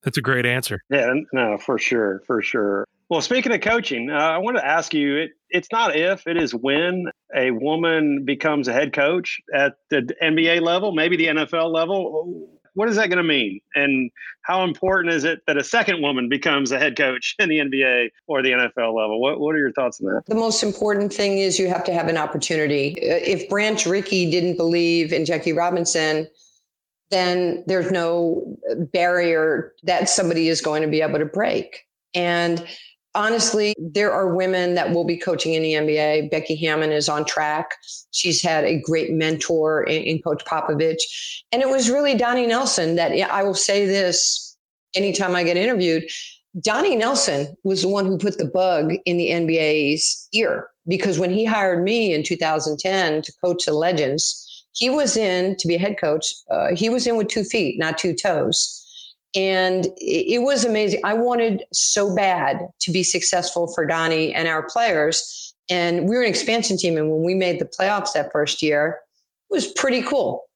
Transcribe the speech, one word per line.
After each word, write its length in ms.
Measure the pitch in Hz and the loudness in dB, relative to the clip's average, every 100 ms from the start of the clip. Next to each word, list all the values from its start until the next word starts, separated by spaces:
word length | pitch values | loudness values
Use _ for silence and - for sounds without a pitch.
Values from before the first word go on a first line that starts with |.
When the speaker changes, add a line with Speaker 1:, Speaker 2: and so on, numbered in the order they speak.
Speaker 1:
That's 140 | - 147 | -2 -2
a 40 | |
great 240 | 120 127 120 | 0 2 2
answer. 340 | 123 - 101 _ | 0 -2 -8 _
Speaker 2:
Yeah, 200 | 139 123 | 0 2
n-, 160 | 135 156 | 0 -2
no, 260 | 131 117 104 | 0 0 0
for 200 | - 117 | -2 -2
sure, 440 | - 123 104 95 - | 0 0 0 -2 -2
for 140 | 120 | -2
sure. 440 | - 120 101 101 107 _ _ | 0 -2 0 0 -4 _ _
Well, 100 | 165 | -4
speaking 320 | - 254 254 | 0 0 0
of 80 | 220 | 0
coaching, 480 | 214 233 - 123 123 | 2 0 0 -4 -2
uh, 60 | |
I 240 | 151 156 165 | 0 2 0
wanted 220 | 208 247 | 0 -2
to 60 | 139 | 2
ask 280 | 160 156 | 0 0
you, 220 | 156 143 143 | 0 0 0
it, 140 | 160 _ _ | -4 _ _
it's 180 | 180 - | -4 -2
not 240 | 226 226 151 | 0 0 2
if, 300 | 170 190 - | 0 -2 -2
it 100 | 170 | -2
is 180 | 143 | -2
when 520 | 117 127 143 175 185 175 - _ 135 | -2 0 0 0 -2 -6 -10 _ 0
a 140 | 131 | 0
woman 720 | 117 139 160 165 160 151 139 | 0 0 0 2 2 2 0
becomes 440 | 135 139 156 147 131 | -2 -2 0 0 0
a 40 | |
head 200 | 120 147 | 0 0
coach 460 | 147 143 180 175 - - | 2 2 0 -4 -10 -4
at 220 | 151 139 - _ | 0 0 -2 _
the 180 | 147 127 - | -2 -2 -2
N 160 | 160 156 | 0 2
B 120 | 165 | 4
A 120 | 170 | 2
level, 320 | 165 180 208 | 2 0 0
maybe 240 | 160 165 175 | 0 0 2
the 120 | 165 | 2
N 80 | 156 | 0
F 160 | 143 | 0
L 200 | 165 165 | 0 0
level. 760 | 165 165 196 175 156 175 165 156 - _ | 0 0 -2 -2 -4 -6 -10 -14 -20 _
What 140 | 185 226 | -2 0
is 60 | |
that 160 | 208 214 | 2 2
gonna 140 | 180 | 2
mean? 360 | 165 147 110 95 _ | 2 2 0 -4 _
And 380 | 147 143 135 123 - - - | 0 2 2 -2 -8 -20 -12
how 200 | - 185 | -2 0
important 500 | 185 147 185 190 170 | 0 -2 0 2 2
is 120 | 165 | 0
it 160 | 147 160 - | 0 -2 0
that 80 | 147 | 0
a 80 | |
second 360 | - 233 208 175 | 2 0 2 0
woman 260 | 143 131 120 | 0 0 0
becomes 420 | 139 170 143 131 | 0 2 0 0
a 80 | 131 | 0
head 180 | 147 131 | 0 2
coach 380 | 139 127 - - | 0 0 -6 -2
in 80 | 190 | 0
the 100 | 156 | 2
N 100 | 143 | 0
B 140 | 135 | 2
A 300 | 131 123 117 _ - | 2 2 0 _ -4
or 140 | 143 | 0
the 80 | 131 | 2
N 80 | 123 | 2
F 100 | 120 127 | 0 0
L 160 | 117 | 0
level? 260 | 113 110 110 | 0 0 0
What, 200 | 131 151 | 0 0
what 160 | 147 156 | 0 0
are 20 | |
your 140 | 139 | 0
thoughts 280 | - 123 - | 0 -4 -2
on 60 | 95 | -4
that? 160 | 101 - | -4 -2
Speaker 3:
The 100 | 214 | -2
most 260 | 226 220 | 0 0
important 500 | 208 196 208 202 202 | -2 -2 0 0 -2
thing 260 | - 202 196 | 0 0 2
is 200 | 190 180 | 0 0
you 100 | 185 | 0
have 140 | 175 | 0
to 80 | - | -2
have 140 | 175 160 | -2 0
an 100 | 165 | 0
opportunity. 760 | 151 156 - 160 151 143 139 | -2 -4 -2 0 0 0 -2
Uh, 260 | 170 - 165 | -2 0 0
if 260 | - 196 - | 0 -2 -2
Branch 360 | 202 214 220 170 | -2 0 0 0
Rickey 440 | 196 190 190 175 | 0 0 0 2
didn't 260 | 175 175 170 | 2 0 0
believe 560 | 165 170 170 170 160 | 0 2 2 2 0
in 120 | 160 | 0
Jackie 280 | 156 165 - | 0 0 0
Robinson, 760 | 160 175 180 170 165 156 156 160 _ _ _ _ _ _ _ _ | 0 0 0 0 0 0 0 -4 _ _ _ _ _ _ _ _
then 540 | 190 180 180 175 175 - | 0 2 2 0 -2 -2
there's 240 | 185 175 | 0 0
no 680 | 185 170 170 170 170 - - - 117 160 | 0 0 0 0 -2 -6 -10 -6 -4 -2
barrier 800 | 180 175 180 170 165 156 135 - _ | 0 2 2 2 2 2 0 -4 _
that 260 | 170 175 196 | -2 0 2
somebody 400 | - 175 165 165 | 0 2 2 2
is 120 | 160 | 0
going 220 | 156 151 | 0 -2
to 60 | 156 | 0
be 140 | 156 | 0
able 160 | 156 151 | 0 0
to 60 | 151 | -2
break. 580 | 190 220 - - - _ _ _ | -2 0 -2 -4 -14 _ _ _
And 500 | 180 175 170 170 170 170 - - _ _ - | -2 0 2 0 -2 -6 -18 -20 _ _ -2
honestly, 580 | 214 233 220 214 208 214 | 0 2 0 0 0 -2
there 320 | 165 151 208 | -4 0 2
are 200 | 170 190 | 2 0
women 440 | 170 185 185 180 175 | 0 0 0 0 0
that 160 | - | 0
will 120 | 170 | 0
be 120 | 170 170 | 0 -2
coaching 380 | - 165 160 | -2 -2 0
in 80 | 160 | 0
the 100 | 160 | 0
N 120 | 156 151 | 0 2
B 120 | 151 | 2
A. 300 | 151 156 147 | 2 2 0
Becky 260 | 156 156 | -4 -2
Hammon 380 | 156 160 156 156 | -2 0 0 0
is 160 | 151 151 | 0 0
on 160 | 151 | -2
track. 500 | 151 - 151 151 160 - - - - | -2 -2 -2 -2 -6 -12 -14 -18 -8
She's 280 | - 180 156 | -4 0 0
had 240 | 180 160 | 2 2
a 160 | 147 151 | 2 0
great 300 | - 160 - | 0 0 0
mentor 720 | 160 156 160 - 165 156 156 | 0 0 0 0 2 2 2
in, 200 | - 156 | 0 0
in 180 | - 160 | 0 -2
Coach 220 | - 147 | -2 -4
Popovich. 560 | - 160 151 147 160 160 - - - - - | -2 -4 -2 0 0 0 -4 -6 -12 -14 -4
And 120 | 240 | 0
it 60 | 262 | 2
was 220 | 269 233 | 2 2
really 240 | 262 294 | 2 2
Donnie 320 | 247 240 247 240 | 2 2 2 2
Nelson 480 | 233 269 - 160 | 0 0 0 0
that, 220 | 170 165 - | 2 2 0
yeah, 100 | 190 | 0
I 140 | 202 | 0
will 120 | 196 | 0
say 320 | 185 - 202 196 | 0 0 2 2
this 680 | 196 185 170 - - - - _ _ _ | 2 2 2 0 -2 -8 -20 _ _ _
anytime 400 | 190 202 170 190 | -2 0 0 0
I 80 | 180 | 0
get 140 | 175 175 | 2 2
interviewed, 480 | 220 233 175 160 160 - - - _ 180 | 2 2 2 0 -2 -12 -14 -20 _ -6
Donnie 320 | 214 220 370 | -2 0 2
Nelson 600 | 233 233 277 - 143 143 - | 2 2 0 0 -2 -4 -4
was 180 | 196 190 | -2 0
the 60 | 180 | 0
one 180 | 202 190 | 0 0
who 120 | 190 | 0
put 200 | 202 196 | 0 -2
the 60 | |
bug 480 | 151 185 185 170 156 170 | -2 0 2 2 0 0
in 120 | - 175 | 0 0
the 140 | 170 | 2
N 180 | 170 165 | 0 2
B 100 | 165 | 2
A's 680 | 156 156 143 156 - - - | 2 2 2 2 0 -4 -2
ear, 360 | 214 214 - - _ - | 0 0 -2 -6 _ -4
because 320 | 190 202 165 | 0 0 0
when 120 | 180 | 0
he 120 | 196 | 2
hired 380 | 220 214 196 175 | 2 2 2 2
me 320 | 185 233 214 | 2 2 2
in 80 | 156 | 0
two 140 | 151 170 | -2 -2
thousand 420 | 160 156 151 147 | 0 0 -2 -2
ten 440 | 185 190 175 156 | 0 0 2 0
to 100 | 156 - | -4 -4
coach 200 | 180 175 - | -2 0 0
the 60 | |
Legends, 760 | 151 170 165 139 147 - - - - _ | 0 2 2 0 0 -2 -4 -14 -20 _
he 160 | - 240 | -2 0
was 280 | 294 269 220 | 2 2 0
in 400 | 208 180 185 190 | 0 0 0 -2
to 100 | 165 | 0
be 80 | |
a 40 | 170 | 0
head 160 | 196 208 | 0 -2
coach. 320 | 160 156 - - - | 0 0 -2 -10 -4
Uh, 200 | - - 180 | -2 0 0
he 120 | 226 | 0
was 160 | 247 240 | 0 0
in 80 | 233 | 0
with 100 | 208 | -2
two 160 | - | -4
feet, 340 | 196 233 156 - | -2 -2 -2 -2
not 220 | 160 160 | -2 -2
two 160 | 185 | -2
toes. 600 | 160 202 160 135 - - - - - - _ _ | -2 0 0 0 0 -2 -6 -20 -20 -20 _ _
And 520 | 196 190 190 185 185 185 - | -2 0 2 2 0 -2 -4
it, 360 | - 160 - | -2 0 2
it 80 | 240 | 0
was 220 | 254 277 | 2 2
amazing. 360 | 226 214 214 190 | 2 2 0 0
I 100 | 196 | 0
wanted 500 | 226 240 240 226 196 - | 0 2 2 0 0 -4
so 420 | - - - 202 | -2 0 2 0
bad 540 | 180 196 180 135 139 180 _ | 2 2 2 0 -2 -6 _
to 120 | - | -2
be 100 | 175 | 0
successful 720 | 175 175 - 180 175 175 170 | 0 0 0 0 -2 -2 -2
for 100 | 170 | -2
Donnie 480 | 156 160 160 160 160 | 0 0 2 2 0
and 140 | - 165 | 0 0
our 140 | 156 156 | -2 -2
players. 840 | 233 233 165 151 165 - - - _ - | 0 2 2 2 0 -6 -14 -16 _ -4
And 400 | 180 175 175 180 | 0 2 2 2
we 80 | 240 | 2
were 60 | |
an 60 | 233 | 2
expansion 480 | 180 - 226 226 190 | 0 0 0 0 0
team. 200 | 180 160 | 0 0
And 140 | 156 | 0
when 120 | 156 | 0
we 120 | 165 | 0
made 260 | 190 185 170 | 0 0 -2
the 40 | |
playoffs 480 | - - 190 208 190 | -6 -2 0 0 -2
that 180 | 156 143 | -2 -2
first 300 | 156 151 - | -2 -2 0
year, 380 | 151 147 151 - _ _ _ _ _ | 0 2 0 -2 _ _ _ _ _
it 40 | |
was 120 | 381 - | -2 -2
pretty 340 | - 269 247 | -2 0 0
cool 420 | - 285 139 - - | 0 0 0 -4 -10